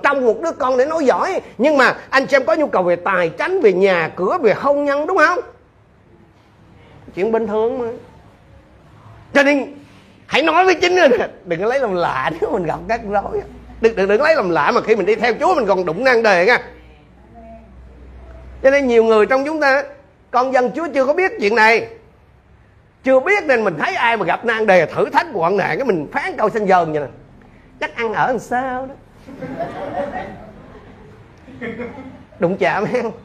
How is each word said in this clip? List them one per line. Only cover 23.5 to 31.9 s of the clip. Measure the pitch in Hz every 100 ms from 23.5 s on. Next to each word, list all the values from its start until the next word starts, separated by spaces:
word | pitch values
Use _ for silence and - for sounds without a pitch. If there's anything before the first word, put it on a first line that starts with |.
| 240
mình | 208 156
thấy | 339
ai | 349 240 226
mà |
gặp | 170 -
nan | 233 220 214
đề, | 185 151
thử | 160 190
thách, | 294 349
hoạn | 202 165 202
nạn, | 147 160
cái |
mình | 262 175 143
phán | 277 359 262
câu | 220
xanh | 226 196
dờn | 185 165
vậy | 151
nè: | 131 - - - - - - -
"Chắc | 302 233
ăn | 226
ở | 185 170
làm | 240
sao | - 247 277 254 262
đó." | - - - - - 262 - - - - - - - - - - - - - - - - - - - - 262 233 226 233